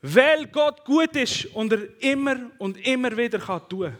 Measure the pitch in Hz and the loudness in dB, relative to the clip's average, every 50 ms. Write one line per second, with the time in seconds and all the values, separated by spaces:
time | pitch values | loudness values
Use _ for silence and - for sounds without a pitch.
0 | - 135 151 233 262 302 311 311 294 220 - 294 294 302 285 - - - 277 320 | -8 4 4 6 6 6 4 2 0 -4 0 2 2 2 0 -4 -4 2 2 2
1 | 320 320 320 294 254 - - - - - - 214 220 220 226 208 208 202 - _ | 2 2 0 -2 -2 -2 -2 -6 -8 -8 -6 -4 0 0 0 0 -2 -8 -12 _
2 | - 269 277 277 277 277 269 254 247 233 - _ 202 196 190 190 - 247 262 254 | 0 0 0 2 0 -2 -2 -4 -6 -14 -14 _ -8 -8 -8 -4 -2 -2 0 0
3 | 254 247 220 220 240 226 220 202 - - 185 170 - _ 185 190 185 156 117 - | 0 -2 -2 -2 -2 -2 -2 -4 -4 -4 -6 -6 -6 _ -8 -6 -6 -6 -8 -12